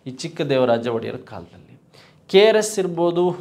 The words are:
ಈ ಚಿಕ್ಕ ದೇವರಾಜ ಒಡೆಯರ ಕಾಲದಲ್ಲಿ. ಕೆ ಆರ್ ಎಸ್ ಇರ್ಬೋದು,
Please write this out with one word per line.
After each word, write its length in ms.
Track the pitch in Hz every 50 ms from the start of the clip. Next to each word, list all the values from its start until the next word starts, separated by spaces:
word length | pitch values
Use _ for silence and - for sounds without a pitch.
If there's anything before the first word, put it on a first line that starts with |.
| _ 135
ಈ 40 | 127 - -
ಚಿಕ್ಕ 240 | 165 - - 160 139 135
ದೇವರಾಜ 340 | 131 127 117 117 117 117 123 117 110
ಒಡೆಯರ 200 | 110 110 113 - - - 110
ಕಾಲದಲ್ಲಿ. 420 | 92 85 - - - - - - - _ _ _ - - - _ _ _ -
ಕೆ 100 | - 190 208 220
ಆರ್ 80 | 220 220 208
ಎಸ್ 100 | 214 - 202 185
ಇರ್ಬೋದು, 420 | 180 170 165 170 175 170 175 180 180 170 -